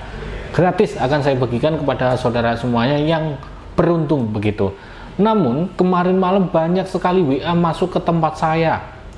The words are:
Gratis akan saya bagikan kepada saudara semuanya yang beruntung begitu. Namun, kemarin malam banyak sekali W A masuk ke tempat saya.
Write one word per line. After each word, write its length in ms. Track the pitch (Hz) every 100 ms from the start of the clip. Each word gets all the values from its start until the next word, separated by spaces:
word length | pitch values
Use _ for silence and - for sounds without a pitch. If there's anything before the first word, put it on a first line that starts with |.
| - - - - -
Gratis 480 | - 180 175 208 -
akan 240 | 131 151
saya 160 | 139 131
bagikan 400 | 120 117 156 156
kepada 400 | 139 123 127 123
saudara 400 | 123 120 117 117
semuanya 400 | 123 120 147 147
yang 400 | 156 160 156 139 - - - -
beruntung 480 | 165 170 147 147 110
begitu. 440 | 107 104 101 98 - - - - -
Namun, 520 | 214 214 135 131 180 -
kemarin 400 | 185 180 180 185
malam 320 | 185 202 175
banyak 400 | 165 165 185 185
sekali 320 | 175 180 185
W 200 | 143 139
A 80 | 147
masuk 440 | 170 170 156 180 180
ke 40 |
tempat 400 | 175 165 156 -
saya. 440 | 160 160 160 117 - - -